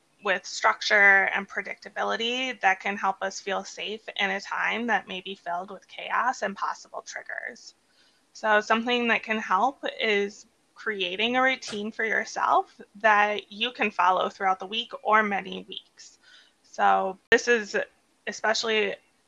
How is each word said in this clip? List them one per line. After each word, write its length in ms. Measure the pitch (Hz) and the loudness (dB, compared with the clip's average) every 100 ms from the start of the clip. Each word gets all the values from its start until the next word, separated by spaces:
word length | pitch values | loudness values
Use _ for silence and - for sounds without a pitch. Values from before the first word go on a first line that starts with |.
| _ _ | _ _
with 220 | 202 185 | -2 -2
structure 840 | - - 226 214 - 214 202 196 190 | -2 0 2 2 2 6 8 6 4
and 140 | 196 196 | 0 -4
predictability 1120 | - 196 - 190 - 202 202 233 247 262 233 | -8 -10 -12 -12 -6 -4 -2 -2 -2 -4 0
that 200 | 190 190 | 0 2
can 180 | 208 202 | -2 -2
help 240 | 196 196 | -2 -2
us 180 | 190 196 | -6 -6
feel 240 | - 190 | -6 -6
safe 380 | 196 - 175 220 - - | -6 -10 -10 -10 -10 -4
in 80 | 202 | -2
a 120 | 196 | -2
time 480 | - - 180 208 240 | -4 -4 -2 -2 0
that 200 | 202 - | 0 -2
may 140 | 185 | -10
be 120 | 190 | -10
filled 360 | 196 - 175 196 | -12 -8 -6 -8
with 180 | 185 - | -14 -16
chaos 540 | - 180 185 233 254 | -14 -4 0 0 -2
and 120 | 202 | -6
possible 480 | 196 - - - - - | -4 -6 -8 -12 -14 -12
triggers. 680 | - - - - - - - _ _ _ _ _ | -14 -12 -12 -12 -14 -20 -20 _ _ _ _ _
So 260 | - 214 214 | -6 2 2
something 480 | 208 220 233 240 240 | 4 2 2 0 0
that 140 | 214 | 0
can 160 | - 220 | -2 -4
help 460 | 214 190 240 - 285 - | 0 2 0 -2 -8 -4
is 460 | 220 202 202 208 - _ _ | 0 0 -2 -6 -20 _ _
creating 640 | - - 208 180 185 226 254 | -10 -6 -4 -4 -2 0 2
a 60 | |
routine 480 | 262 262 - 208 208 | 2 0 -4 -8 -6
for 140 | 220 | -4
yourself 760 | 220 196 226 - - 339 381 - - 208 | -2 0 -2 -2 2 2 0 -6 -20 0
that 540 | 220 208 208 208 - | 4 6 4 0 -8
you 200 | 202 240 | -6 -4
can 200 | 254 220 | 0 -2
follow 380 | - 180 185 196 | 2 2 4 0
throughout 300 | - 196 185 | 0 0 0
the 80 | 190 | -4
week 260 | 220 233 - | -8 -8 -6
or 200 | - 214 | 2 4
many 420 | 214 196 185 185 185 | 4 0 -6 -10 -12
weeks. 520 | 185 - - - - _ - _ _ _ | -14 -16 -20 -20 -20 _ -20 _ _ _
So 440 | - 202 190 190 190 _ | 0 4 4 2 -4 _
this 180 | 233 240 | 2 4
is 260 | 240 202 208 - _ _ _ - | 0 0 -4 -4 _ _ _ -12
especially 720 | 202 214 220 233 220 202 185 _ _ | -4 0 0 0 0 0 -4 _ _